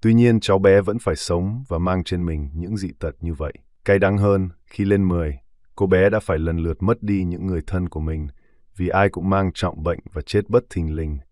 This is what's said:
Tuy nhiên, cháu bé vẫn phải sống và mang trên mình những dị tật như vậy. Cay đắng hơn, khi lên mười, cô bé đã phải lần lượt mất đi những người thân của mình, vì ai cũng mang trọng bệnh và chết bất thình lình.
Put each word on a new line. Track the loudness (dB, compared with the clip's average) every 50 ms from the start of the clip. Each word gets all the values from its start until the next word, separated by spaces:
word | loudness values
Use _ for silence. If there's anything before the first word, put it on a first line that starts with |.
Tuy | 4 4 4
nhiên, | 6 6 6 4 4
cháu | 4 2 2 4
bé | 6 6 6 6
vẫn | 4 2 -4 -2
phải | -2 -2 -2
sống | -2 -2 -2 -2 -2 0 -2 -4 -6 -8 -6
và | -4 -2
mang | 0 0 0 -2 -2
trên | -4 -4 -4 -2
mình | -2 -4 -4 -6 -8 -8
những | -8 -8 -6 -6 -6
dị | -6 -8 -8 _
tật | -8 -8 -8 _
như | -8 -8 -6
vậy. | -6 -6 -10 -10 -12 _ _ _ _ _
Cay | 2 2 4
đắng | 4 2 2 2
hơn, | 4 4 4 2 0 -4 -8 _ _
khi | _ -6 -2 2
lên | 2 4 4 4 2
mười, | 2 0 -2 -2 -6 -8 -12 -20 _ _ _ -20 -4
cô | -2 0 2
bé | 4 4 4 4
đã | 2 0
phải | -2 -2 -4 -2
lần | -2 -2 -2 -2
lượt | -2 -4 -4 -2 0
mất | -2 0 -2 -2
đi | -4 -2 -2 -2
những | -4 -6 -6 -6 -4
người | -4 -4 -4 -4
thân | -4 -4 -4 -4
của | -6 -6
mình, | -6 -4 -4 -6 -8 -10 -12 -16 _ _ _ _ _ _ _ -6
vì | -4 -2
ai | 2 2 2 2
cũng | 0 -2 -2 0
mang | 0 0 0 -2 -4
trọng | -4 -6 -6 -4 -4 -4
bệnh | -4 -4 -4 -8 -12 -10
và | -10
chết | -10 -2 -2 -2 -2 2
bất | 0 0 0 _
thình | -6 -4 -4 -4 -4
lình. | -4 -6 -6 -6 -8 -10 _